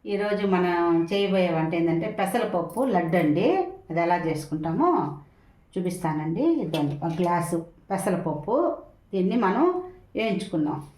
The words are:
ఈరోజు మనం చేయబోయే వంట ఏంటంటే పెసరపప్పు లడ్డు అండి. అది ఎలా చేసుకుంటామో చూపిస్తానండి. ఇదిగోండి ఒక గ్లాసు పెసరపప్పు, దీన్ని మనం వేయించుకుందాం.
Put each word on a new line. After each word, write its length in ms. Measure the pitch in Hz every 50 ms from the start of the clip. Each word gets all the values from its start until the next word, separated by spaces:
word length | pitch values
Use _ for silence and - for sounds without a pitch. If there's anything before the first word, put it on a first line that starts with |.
| _
ఈరోజు 400 | 214 202 196 202 208 208 190 196 196 190
మనం 220 | 180 180 180 175 170 170 170 170 165 165 170
చేయబోయే 400 | 202 202 202 190 190 190 180 175 160
వంట 160 | 160 160 160 175 170
ఏంటంటే 300 | 165 165 165 165 - - - -
పెసరపప్పు 640 | 190 185 - 233 220 - - 175 165 160 - 226 269 262 202
లడ్డు 220 | 175 170 165 170 180
అండి. 240 | 160 151 147 170 208 285 381 381 359 - - - - -
అది 100 | 160 165 170
ఎలా 120 | 170 175 170 165
చేసుకుంటామో 640 | 160 147 151 151 - 156 156 156 165 160 240 311 359 339 - 165 147 143 - - _ _ _ _ - _ _ _ _ -
చూపిస్తానండి. 720 | 190 180 185 175 - - 156 151 151 151 160 165 208 294 330 330 285
ఇదిగోండి 320 | 196 156 160 156 147 143 139 - -
ఒక 60 | 165 156 180
గ్లాసు 380 | 180 170 175 170 165 - 175 165 165 - - - - _
పెసరపప్పు, 680 | 196 190 - 208 180 170 - 160 156 151 - - 233 294 349 - - - - - - _ _ _
దీన్ని 260 | - 190 185 190 233 247 208
మనం 200 | 185 202 240 320 359 359 359 - - - - - - _
వేయించుకుందాం. 640 | - 220 220 196 170 - - - 160 151 151 147 139 - - -